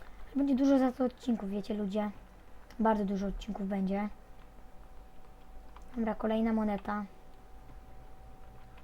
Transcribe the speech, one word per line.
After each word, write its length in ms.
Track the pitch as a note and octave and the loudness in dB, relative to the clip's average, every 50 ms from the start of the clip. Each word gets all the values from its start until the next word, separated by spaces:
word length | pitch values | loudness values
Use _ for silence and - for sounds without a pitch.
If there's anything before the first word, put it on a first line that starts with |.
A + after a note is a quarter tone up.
| - - - - - - - | -14 -12 -10 -10 -10 -2 0
Będzie 200 | C4+ C#4 C#4 C4+ | 2 4 4 6
dużo 240 | A#3+ C#4 C#4 C#4 C4 | 6 8 8 10 8
za 120 | C4 B3+ | 8 6
to 140 | B3 - B3+ | 4 2 0
odcinków, 440 | B3 - - - B3+ A#3 G#3 G3+ G3 | 0 0 -2 0 0 0 2 0 -2
wiecie 240 | G3+ G#3 G3 - G#3+ | -2 -2 -2 -2 -2
ludzie. 380 | G#3 G#3 F#3+ G3 G#3+ G#3 G#3 G3+ - - - - - - - - - - - - - | 0 0 0 2 0 0 0 -4 -8 -14 -16 -18 -18 -16 -14 -14 -14 -14 -10 0 4
Bardzo 260 | G#3+ A3 A3 G#3 G#3 | 6 6 6 6 4
dużo 220 | F#3+ G3+ F#3+ G3 | 2 2 2 2
odcinków 400 | G3 F#3+ - - - G3 - G3 | 0 -2 -2 -4 -6 -4 -2 -2
będzie. 420 | F#3+ G3+ G3 F#3+ F#3 G3 G3+ G#3+ G#3 - - - - - - - - - - - - - - - - - - - - - - - - - - - - - - - - - - - - - | 0 2 2 2 2 2 2 0 -2 -4 -8 -14 -16 -16 -16 -16 -16 -16 -16 -16 -14 -14 -14 -14 -14 -14 -14 -14 -14 -14 -14 -14 -14 -14 -16 -14 -14 -12 -12 -12 -12 -14 -12 -12 -8 -4
Dobra, 200 | A#3+ A3+ A3 G#3 | -2 0 0 0
kolejna 380 | G#3 - A3 A3 A3 A3 A3+ A3 | 0 2 2 4 4 4 4 4
moneta. 520 | G#3+ G#3+ G#3 G3+ G3 - G#3+ G#3 G#3 G#3 G3+ - - - - - - - - - - - - - - - - - - - - - - - - - - - - - - - - - - | 4 4 4 2 0 0 -2 -2 -2 -4 -6 -8 -14 -16 -16 -16 -18 -16 -16 -16 -16 -14 -14 -14 -14 -14 -14 -14 -14 -14 -14 -14 -14 -14 -16 -14 -14 -14 -14 -14 -14 -16 -16 -16 -16